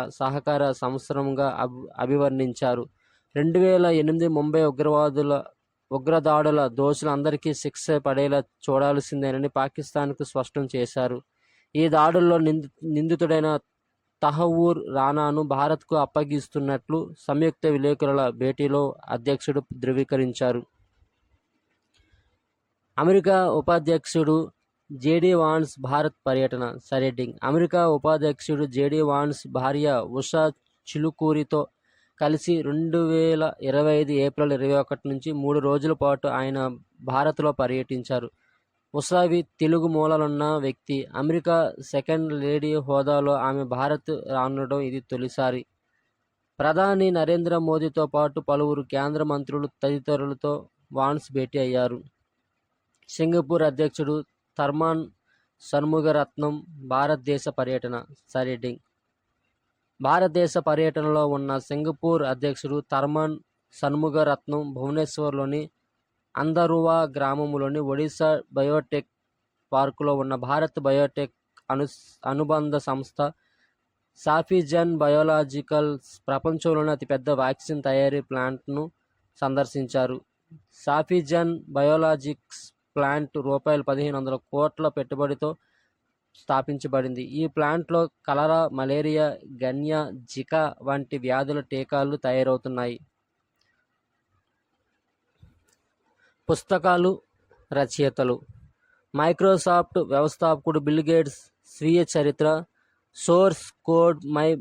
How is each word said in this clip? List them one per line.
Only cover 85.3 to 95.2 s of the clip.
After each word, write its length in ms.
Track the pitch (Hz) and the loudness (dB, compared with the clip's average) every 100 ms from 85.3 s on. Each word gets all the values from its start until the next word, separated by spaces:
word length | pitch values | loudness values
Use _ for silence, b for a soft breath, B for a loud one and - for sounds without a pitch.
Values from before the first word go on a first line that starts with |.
| 143 156 156 _ _ _ _ _ _ _ _ | -2 -6 -6 _ _ _ _ _ _ _ _
స్థాపించబడింది. 880 | - 135 135 143 135 135 127 123 | -2 -2 -2 -6 -2 -2 -2 -6
ఈ 240 | 127 143 160 | -8 -4 -4
ప్లాంట్లో 600 | 156 147 170 165 170 165 - - | 0 0 0 0 0 0 -4 -4
కలరా, 420 | 143 156 165 160 | 0 2 2 0
మలేరియా, 680 | 131 135 147 151 151 151 - - 127 | -2 -2 -2 0 0 0 -2 -14 -6
గన్యా, 460 | 127 135 151 156 139 | -4 -4 -2 -2 -4
జికా 640 | 127 117 139 - 160 151 - | -10 -14 -12 -2 0 0 -4
వంటి 360 | 131 139 131 139 | -6 -4 -4 -6
వ్యాధుల 420 | 123 127 139 147 | -2 -2 -2 -6
టీకాలు 560 | 135 135 131 143 139 147 | -6 -8 -4 -2 -2 -2
తయారవుతున్నాయి. 840 | 131 131 131 127 131 123 123 117 - _ _ _ _ _ _ _ _ _ _ _ _ _ _ _ _ _ _ _ _ _ | -2 0 0 0 -4 -6 -6 -8 -16 _ _ _ _ _ _ _ _ _ _ _ _ _ _ _ _ _ _ _ _ _